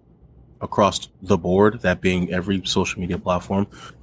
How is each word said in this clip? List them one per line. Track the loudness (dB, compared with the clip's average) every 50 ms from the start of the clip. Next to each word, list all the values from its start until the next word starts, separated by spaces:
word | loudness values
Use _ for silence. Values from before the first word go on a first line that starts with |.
| _ _ _ _ -20 -20 -20 -20 -20 _ -16 _
across | -12 -2 2 4 4 4 2 -2 -8 -10 _ _
the | -2 0 0
board, | 0 2 2 4 4 4 4 4 2
that | 0 0 0 2
being | 0 0 0 0 0 -2 -2
every | -4 -2 -2 -2 -2 -2
social | -2 -2 0 -2 -2 -4 -6
media | -6 -6 -6
platform, | -4 -2 -2 -2 -2 -2 -2 -2 -2 -2 -4 -8 -16 -20 -20 -20 -12